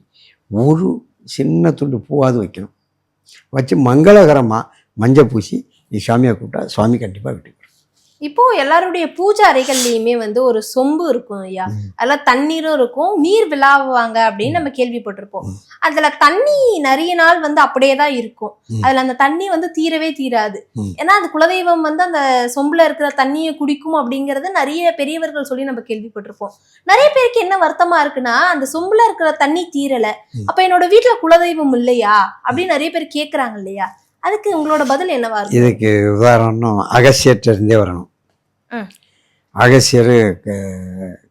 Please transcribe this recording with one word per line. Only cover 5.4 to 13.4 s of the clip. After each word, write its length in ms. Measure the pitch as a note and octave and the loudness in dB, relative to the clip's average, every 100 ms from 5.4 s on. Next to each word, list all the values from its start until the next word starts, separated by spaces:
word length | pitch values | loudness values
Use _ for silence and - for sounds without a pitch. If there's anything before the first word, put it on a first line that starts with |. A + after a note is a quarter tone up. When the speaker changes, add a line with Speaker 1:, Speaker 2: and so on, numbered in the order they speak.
| G2+ - - _ _ | -6 -10 -12 _ _
Speaker 1:
நீ 100 | G#2+ | -8
சாமியை 360 | - A#2 B2+ | -2 2 2
கூப்பிட்டா, 280 | G#2+ A2 - | 0 -6 -10
சுவாமி 320 | - - A2 A#2+ | -8 -2 0 0
கண்டிப்பா 320 | A2 G2 B2+ | -4 -10 -12
வீட்டுக்கு 200 | A2+ - | -12 -16
வரும். 140 | _ _ _ _ _ _ _ | _ _ _ _ _ _ _
Speaker 2:
இப்போ 200 | D4 D4 B4 G4 | -8 2 2 2
எல்லாருடைய 480 | C4+ E4 F#4 E4+ D#4 | 2 2 0 -4 -6
பூஜை 300 | - F#4+ G#4 G4 | -2 -2 4 4
அறைகள்லயுமே 640 | C4+ C4 C4 B3 A3+ A3+ A#3+ | 4 0 -2 0 0 0 -2
வந்து 240 | G#3+ A3 | -2 0
ஒரு 180 | C4 A3 | 0 0
சொம்பு 420 | G#3+ C4 C4+ D#4 E4+ | -2 -2 0 0 -2
இருக்கும் 340 | A#3+ - G3+ F#3+ | -4 -6 -14 -12
ஐயா, 180 | F#3 F#3+ | -8 -8
Speaker 1:
ம். 140 | G3+ G2 | -8 -12
Speaker 2:
அதுல 200 | - A#3+ C#4+ | -6 -2 0
தண்ணீரும் 580 | C#4+ B3 D4 D#4+ D#4 | 0 0 -2 -4 -2
இருக்கும், 360 | D4 A#3+ B3+ F4 G#4 | -2 -2 -2 -2 0
நீர் 280 | D#4 A4 | 2 2